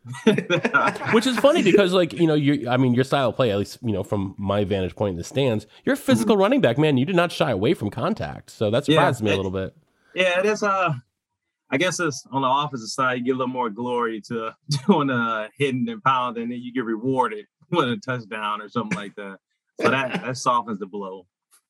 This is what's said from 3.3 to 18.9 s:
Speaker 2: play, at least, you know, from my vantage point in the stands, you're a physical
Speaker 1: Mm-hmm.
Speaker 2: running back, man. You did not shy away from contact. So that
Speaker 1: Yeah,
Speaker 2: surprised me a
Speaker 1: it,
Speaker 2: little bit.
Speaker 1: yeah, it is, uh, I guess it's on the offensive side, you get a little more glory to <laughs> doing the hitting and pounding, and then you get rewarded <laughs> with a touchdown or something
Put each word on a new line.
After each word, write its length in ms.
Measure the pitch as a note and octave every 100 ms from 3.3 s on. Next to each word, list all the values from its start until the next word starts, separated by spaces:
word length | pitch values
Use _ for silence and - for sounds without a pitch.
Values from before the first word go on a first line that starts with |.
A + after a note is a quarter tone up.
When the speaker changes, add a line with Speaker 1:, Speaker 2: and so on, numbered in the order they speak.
| -
Speaker 2:
play, 160 | B2+
at 60 | G2+
least, 180 | G2 -
you 80 | A#2+
know, 100 | F#2+
from 320 | G2 G#2 F#2+ F#2
my 260 | G2 G2+
vantage 320 | G2 G2 F2+ -
point 160 | G#2
in 60 | E2+
the 60 |
stands, 420 | E2+ C3 C#3 G#2+ - - -
you're 80 |
a 40 | C#4
physical 380 | - A#3 A3 G#3
Speaker 1:
Mm-hmm. 60 |
Speaker 2:
running 200 | G3 C#4
back, 160 | C3+ A#2
man. 200 | D#3 C3
You 80 | C#3+
did 100 | F3
not 160 | F3
shy 200 | - D#3
away 220 | G2+ A2+ G3
from 140 | G#2
contact. 580 | - D3+ A3 D2+ A#1+ -
So 220 | - G#2+
that 160 | A#2 C#3
Speaker 1:
Yeah, 80 | D#3
Speaker 2:
surprised 260 | F3 A#2
me 60 | G#2+
a 40 |
Speaker 1:
it, 40 | G2
Speaker 2:
little 140 | F#2+
bit. 240 | F#2+ F#2+ - _ _ _ F3+
Speaker 1:
yeah, 240 | F#3 F3+
it 60 | G3+
is, 160 | G#3
uh, 300 | G#3 F#3+ F3+ B2+ - _ _ _ _ _ _
I 80 | C3+
guess 220 | F3+ F3
it's 260 | E3 - A2+
on 100 | C3
the 80 | C3
offensive 400 | C3+ D3 B2+ A2
side, 300 | - C3 B2+
you 40 | B2
get 60 | C3
a 20 |
little 100 | B2+
more 220 | B2+ A#2
glory 520 | G2+ B2 A#2+ A#2 A2 -
to 280 | A2+ A2 - -
<laughs> 180 | C#3+ -
doing 200 | E3+ C#3
the 420 | B2 A2+ A2 G#2+ -
hitting 300 | C#3+ B2+ A#2
and 160 | A2
pounding, 400 | C3+ C3 B2 A#2
and 80 | A#2
then 80 | B2
you 120 | B2
get 100 | B2
rewarded 600 | A2+ A2 B2+ C3 A#2+ G#2+ - _
<laughs> 120 | _
with 180 | E3+ B2+
a 80 | A2+
touchdown 640 | - B2 G#2+ A2 G#2 G#2+
or 80 | G#2
something 280 | A#2 G#2+